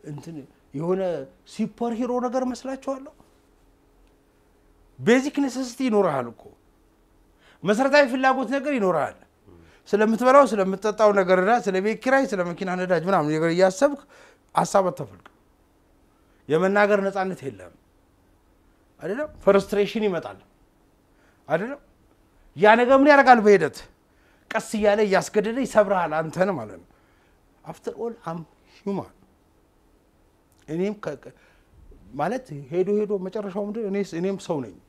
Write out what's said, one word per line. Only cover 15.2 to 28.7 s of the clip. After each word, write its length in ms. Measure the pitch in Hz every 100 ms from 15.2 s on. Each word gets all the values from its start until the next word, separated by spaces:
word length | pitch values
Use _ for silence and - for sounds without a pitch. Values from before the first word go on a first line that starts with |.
| - _ _ _ _ _ _ _ _ _ _ _ -
የመናገር 500 | 156 185 202 208 202
ነፃነት 380 | 196 196 190 180
የለም 320 | 135 101 90 _ _ _ _ _ _ _ _ _ _ _ _ _
አይደለም? 280 | 165 220 302 -
ፍርስትሬሽን 640 | 202 196 196 202 202 226
ይመጣል 360 | 214 170 104 98 _ _ _ _ _ _ _ _ _ _ -
አይደለም? 320 | 160 220 285 _ _ _ _ _ _ _ -
ያ 180 | 208 226
ነገር 220 | 247 269
ምን 120 | 285
ያደርጋል? 300 | 277 254 240
በሂደት 360 | 208 196 151 - - _ _ _ _ _ _
ቀስ 180 | 220 -
እያለ 260 | 214 208 208
እያስገደደ 560 | 214 185 165 214 202 233
ይሰብርሃል 520 | 254 220 196 190 165
አንተን 360 | 156 160 160 190
ማለት 260 | 170 110 92
ነው። 100 | 85 _ _ _ _ _ _ _ -
After 240 | 160 -
all, 220 | - 233 226
I'm 200 | - 170 160 _ _